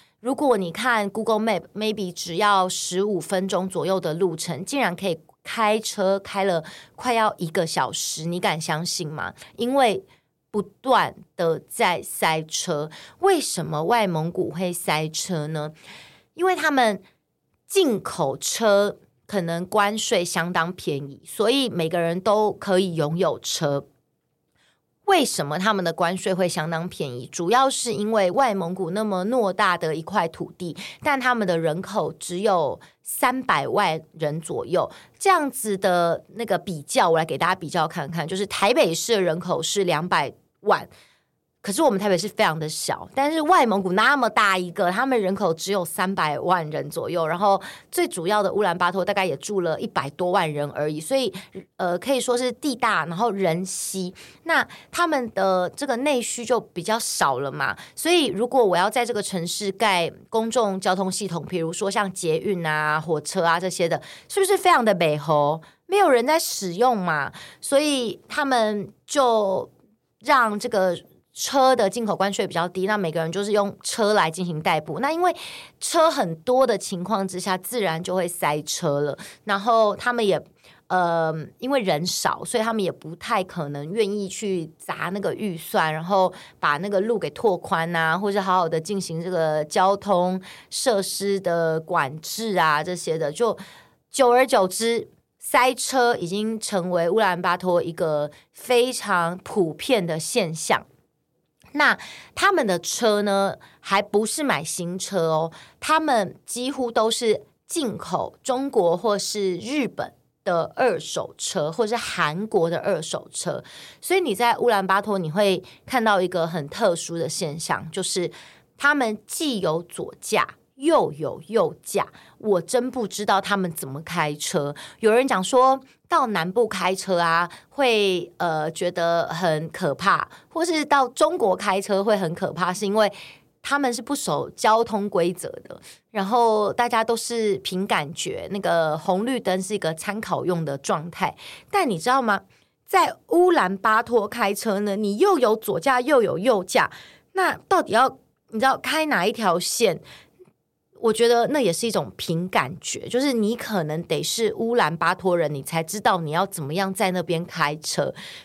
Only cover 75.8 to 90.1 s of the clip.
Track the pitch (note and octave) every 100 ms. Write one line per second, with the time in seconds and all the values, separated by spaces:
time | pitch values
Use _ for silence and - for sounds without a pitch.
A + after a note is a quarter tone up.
75.8 | - E4 D#4+ C#4 F#3 D#3+ - B3+ B3+ G3+
76.8 | - F3 F#3 G#3 F#3+ F3+ F#3+ F#3 F#3 B3
77.8 | F#3 D#3+ F3+ F#3 E3+ - D3 D3+ D#3 -
78.8 | E3 C#3+ D3 C3+ - - G#3 G3 G#3+ A3+
79.8 | G#3 - B3 A#3+ G#3 D#3 - _ - -
80.8 | - F3+ F3 E3+ D#3+ D#3+ - - B3+ C#4
81.8 | F#3+ D3+ F3 - - - - A#3 A3+ A3+
82.8 | F3 - D3+ E3+ - A3 F#3 F3 C#3+ C#3+
83.8 | D3+ G#3+ G3+ G#3 F#3+ - G#3 F3+ D#3+ -
84.8 | - - D#3+ G3 F#3+ - G#3 E3 - G3+
85.8 | D#3+ D#3 E3+ G3 F#3 F3+ - - D#3+ D3
86.8 | G3 G3 A3 A3 D#3 D3 A3+ F3 - E3+
87.8 | E3 E3+ D#3+ E3+ G3+ G3+ F#3+ F#3 E3 E3
88.8 | D#3+ G3 F#3 E3 E3+ F3 D#3+ D3+ D3+ G3+
89.8 | F#3+ G3+ G3+